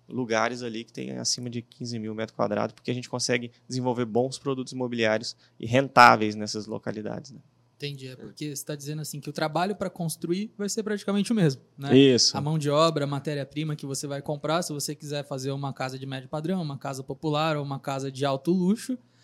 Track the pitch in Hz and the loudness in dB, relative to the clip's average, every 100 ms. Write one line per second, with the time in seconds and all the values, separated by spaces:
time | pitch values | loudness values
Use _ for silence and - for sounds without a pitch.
0 | _ 117 123 110 113 123 120 110 117 - | _ -6 0 2 2 -2 -8 -8 -10 -12
1 | 131 131 120 - 123 120 117 - 123 120 | -10 -6 -4 -4 -6 -8 -12 -12 -10 -8
2 | 110 107 110 - 113 104 107 - - 123 | -6 -6 -6 -2 0 0 -2 -4 -6 -6
3 | 123 127 - 120 120 - - 127 127 120 | -6 -6 -2 -2 -2 -12 -8 -2 -2 0
4 | 120 107 131 131 143 135 127 131 127 120 | 0 0 0 -2 -6 -4 -6 -6 -4 0
5 | 110 110 117 - _ _ 123 123 135 - | 2 2 -2 -12 _ _ 2 2 6 10
6 | 120 117 107 107 107 107 101 110 - 107 | 12 10 4 -2 -6 -6 -8 -8 -8 -8
7 | 107 113 131 110 - _ _ _ 143 139 | -8 -10 -12 -18 -20 _ _ _ -10 -10
8 | 135 127 113 101 151 135 - 151 139 156 | -12 -14 -18 -10 -10 -8 -10 -10 -8 -8
9 | 151 147 139 147 156 151 180 202 185 - | -8 -10 -10 -4 -2 0 -2 -2 -6 -4
10 | 170 - 165 180 214 - 202 226 214 208 | -6 -6 -4 -2 -4 -6 -6 -4 -4 -4
11 | - 202 196 226 165 131 - - 139 127 | -2 0 2 4 4 2 -6 -12 6 8
12 | 139 123 - - 143 160 147 147 165 156 | 10 8 4 0 0 0 2 4 4 2
13 | 143 143 139 147 135 143 156 151 139 135 | -2 -4 -4 -6 -6 -6 -6 -6 -6 -8
14 | 147 139 139 147 147 160 175 147 135 147 | -6 -8 -6 -6 -2 -2 -2 -6 -6 -8
15 | 147 143 139 139 131 139 139 - 131 131 | -8 -8 -6 -6 -4 -4 -6 -6 -8 -8
16 | 135 135 131 151 156 190 156 139 139 135 | -10 -10 -8 -6 -2 -2 -4 -6 -8 -8
17 | 135 143 160 147 160 151 139 139 - 135 | -8 -6 -2 0 0 0 -4 -6 -6 -4
18 | 135 131 139 135 - 185 180 220 - 254 | -6 -2 0 0 2 2 2 0 -2 -8
19 | - _ | -10 _